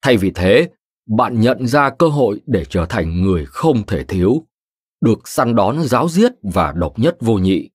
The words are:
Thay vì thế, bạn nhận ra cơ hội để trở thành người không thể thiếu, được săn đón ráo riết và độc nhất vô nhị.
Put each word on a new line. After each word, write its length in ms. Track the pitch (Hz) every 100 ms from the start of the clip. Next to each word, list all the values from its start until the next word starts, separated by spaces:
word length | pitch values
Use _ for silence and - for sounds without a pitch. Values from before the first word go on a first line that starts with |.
Thay 140 | 139 117
vì 140 | 95
thế, 380 | 87 92 117 175 _ _ _ - 110
bạn 220 | 117 117
nhận 260 | 113 120 123
ra 240 | 143 135
cơ 180 | 127 165
hội 320 | 147 120 104 -
để 180 | 107
trở 220 | 78 95 82
thành 360 | - 82 85
người 240 | 95 90 71
không 400 | - 165 123 98
thể 180 | 82
thiếu, 420 | - 95 90 143 - _ _ _ _ _
được 280 | - 220 -
săn 260 | - 120
đón 280 | 117 98 143
ráo 240 | 151 120 165
riết 240 | 165 240 247
và 300 | 101 92 80
độc 260 | 78 82 -
nhất 180 | 135 -
vô 180 | 113 107
nhị. 320 | 92 92 -